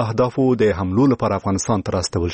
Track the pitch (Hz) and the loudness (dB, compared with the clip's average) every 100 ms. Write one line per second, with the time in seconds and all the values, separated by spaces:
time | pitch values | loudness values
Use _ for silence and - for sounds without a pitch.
0 | 110 113 123 139 131 120 107 90 95 98 | -2 0 0 2 2 4 2 2 0 2
1 | 139 120 110 98 - 95 - 107 98 98 | 2 2 0 -2 -2 -2 0 -2 -2 -4
2 | 90 90 87 | -4 -4 -2